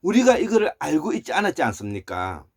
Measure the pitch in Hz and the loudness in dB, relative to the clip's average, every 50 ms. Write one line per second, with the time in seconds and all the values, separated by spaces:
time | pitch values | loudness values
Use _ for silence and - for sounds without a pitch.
0 | - 175 220 247 254 254 247 208 - - 226 220 208 - - _ - - 302 311 | -2 2 2 6 6 6 4 4 2 0 2 0 0 0 -4 _ -4 -2 -2 -2
1 | 294 - - 226 - - - 196 208 202 - - 143 113 101 - 101 104 104 101 | -2 -2 -6 -6 -6 -4 -2 0 0 -2 -2 0 -2 -2 -2 -4 -8 -8 -8 -8
2 | - - 90 90 90 92 90 76 67 _ _ | -8 -8 -8 -6 -6 -6 -8 -10 -14 _ _